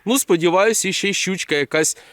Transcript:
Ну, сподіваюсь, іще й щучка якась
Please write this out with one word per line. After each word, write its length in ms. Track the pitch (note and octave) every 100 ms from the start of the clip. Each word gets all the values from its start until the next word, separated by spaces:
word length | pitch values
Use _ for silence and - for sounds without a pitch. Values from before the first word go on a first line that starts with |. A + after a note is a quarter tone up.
| G3+
Ну, 120 | C4+
сподіваюсь, 680 | - E3+ E3+ F3+ A3 A3 G3
іще 240 | F3+ G3+
й 40 |
щучка 420 | F#3+ F#3 F#3 - D3
якась 420 | C#3 D#3 D#3 - -